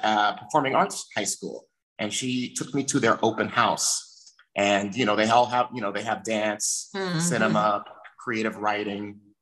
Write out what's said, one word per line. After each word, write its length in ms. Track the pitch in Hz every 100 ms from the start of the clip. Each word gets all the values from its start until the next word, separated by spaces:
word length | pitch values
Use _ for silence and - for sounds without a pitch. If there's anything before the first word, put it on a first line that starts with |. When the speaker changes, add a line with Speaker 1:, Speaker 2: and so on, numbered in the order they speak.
| 107
Speaker 1:
uh, 300 | 107 104 98
Performing 380 | - 156 135
Arts 320 | 139 196 - - -
High 80 |
School. 400 | 101 - 90 60 - _ _ -
And 140 | 107
she 400 | - 127 127 120
took 220 | - 143
me 100 | 143
to 160 | 131 143
their 180 | 113 -
open 240 | 113 104 104
house. 880 | 120 110 82 - - - - - _ _ -
And, 380 | 101 101 104
you 120 | 98 113
know, 100 | 104
they 140 | 110
all 160 | 117 123
have, 220 | 123 123
you 80 | 123
know, 100 | 101
they 120 | 101
have 200 | 110 101
dance, 680 | 98 110 107 104 - - -
Speaker 2:
Mm-hmm. 240 | 196 190 165
Speaker 1:
cinema, 640 | 170 120 110 107 107 104 - - - -
creative 380 | - 110 110 101
writing, 640 | 104 104 104 101 104 104 _ _